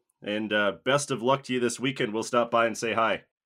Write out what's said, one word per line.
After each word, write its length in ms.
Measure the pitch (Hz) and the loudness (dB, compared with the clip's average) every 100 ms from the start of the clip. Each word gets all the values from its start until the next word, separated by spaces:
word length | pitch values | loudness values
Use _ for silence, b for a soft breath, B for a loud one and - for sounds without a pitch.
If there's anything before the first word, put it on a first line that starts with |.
| _ _ | _ _
and, 300 | 101 107 110 | -6 -4 0
uh, 200 | 107 104 95 | 2 2 0
best 260 | - 143 139 | 0 0 0
of 100 | 127 | -2
luck 220 | 117 135 | 0 0
to 80 | 135 | 0
you 80 | 127 | -2
this 180 | 120 117 | -2 -2
weekend. 340 | 131 135 123 | -4 -2 -2
We'll 100 | 107 | -2
stop 260 | 107 120 117 | 0 0 2
by 160 | 120 117 | 2 2
and 100 | 104 | 0
say 160 | 117 | -2
hi. 300 | 107 110 90 - _ | 0 0 0 -6 _